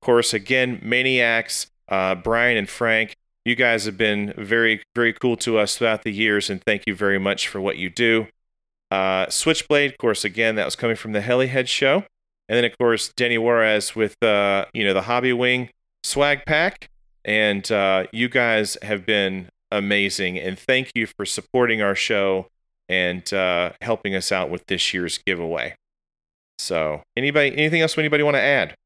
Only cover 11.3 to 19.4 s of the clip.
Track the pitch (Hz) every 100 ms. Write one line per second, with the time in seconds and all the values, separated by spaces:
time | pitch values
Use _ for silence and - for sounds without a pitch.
11.3 | 123 131 131 127 - 135 160 202 _ _
12.3 | _ _ 113 120 - 120 113 - - 120
13.3 | 117 113 117 110 107 101 - 107 - 117
14.3 | 104 101 98 - - 101 95 98 120 127
15.3 | 120 123 123 120 _ _ _ - - 143
16.3 | 143 - 156 175 - - _ _ _ -
17.3 | 107 107 98 95 107 98 95 92 110 120
18.3 | 127 120 110 104 - 104 104 92 104 98
19.3 | 95